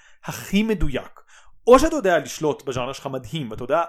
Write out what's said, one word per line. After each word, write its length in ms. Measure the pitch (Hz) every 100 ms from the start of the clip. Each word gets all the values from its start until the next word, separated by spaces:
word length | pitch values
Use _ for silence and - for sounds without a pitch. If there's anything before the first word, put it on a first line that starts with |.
| - -
הכי 380 | - 139 117 196
מדויק. 580 | 226 190 147 127 - - - - - - 226
או 120 | 254
שאתה 180 | 311 311
יודע 220 | 190 165
לשלוט 440 | 127 - 156 135
בז'אנר 300 | - 127 123
שלך 140 | 135 139
מדהים, 440 | 131 117 160 120
ואתה 140 | 110
יודע 200 | 123 160